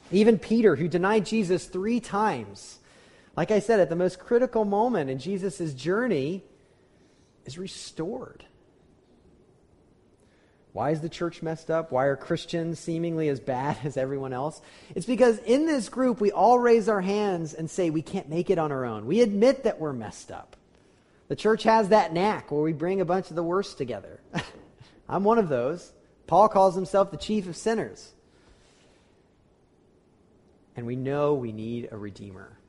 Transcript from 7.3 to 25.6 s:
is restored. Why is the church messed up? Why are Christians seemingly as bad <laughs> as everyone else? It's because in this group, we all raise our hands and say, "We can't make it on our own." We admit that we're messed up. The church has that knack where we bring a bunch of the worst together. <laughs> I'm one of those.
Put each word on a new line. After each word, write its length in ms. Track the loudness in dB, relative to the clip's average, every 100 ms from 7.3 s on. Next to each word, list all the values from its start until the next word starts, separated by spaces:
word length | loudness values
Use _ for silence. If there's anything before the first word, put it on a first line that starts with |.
| _ -18
is 120 | -14
restored. 880 | -12 -14 -14 -8 -8 -8 -12 -18 -20 _ _ _ _ _ _ _ _ _ _ _ _ _ _ _ _ _ _ _ _ _ _
Why 180 | -4 -2
is 100 | -2
the 80 | -4
church 320 | -6 -6 -6
messed 300 | -8 -8 -4
up? 200 | -4 0
Why 140 | 0 2
are 100 | 0
Christians 640 | -2 -6 -4 -4 -4 -6
seemingly 480 | -6 -4 -2 -2 -2
as 100 | -2
bad 380 | -4 -4 -4 -4
<laughs> 40 |
as 140 | -4 -4
everyone 360 | -4 -4 -6
else? 280 | -6 -6 -8 -18 -20 -14 -8
It's 100 | -2
because 340 | 4 4 4
in 260 | 2 2 2
this 240 | 0 -2
group, 320 | 0 0 2
we 100 | 0
all 280 | 4 6 6
raise 280 | 6 4 4
our 140 | 0
hands 520 | 0 0 0 -2 -4
and 160 | -6 -6
say, 200 | -2 0
"We 120 | -2
can't 280 | -4 -6 -4
make 200 | -2 0
it 100 | 0
on 120 | 0
our 140 | -2 -4
own." 200 | -6 0
We 160 | 4
admit 420 | 4 4 4 4
that 160 | 0 -2
we're 140 | -6
messed 380 | -6 -10 -14 -16
up. 240 | -16 -18 -20 _ _ _ _ _ _ -10
The 60 | -2
church 280 | 2 2
has 260 | 4 4 6
that 240 | 6 4
knack 380 | 2 0 -2 -4
where 100 | -2
we 120 | 0
bring 280 | -2 -2 0
a 40 | 0
bunch 240 | -2 -2
of 60 | -4
the 80 |
worst 340 | -2 -2 -2 -6
together. 420 | -8 -8 -12 -20 -10
<laughs> 80 | -8 -8 -12 -20 -20 -20 _ -6
I'm 140 | 0
one 160 | 4 4
of 100 | 2
those. 420 | 0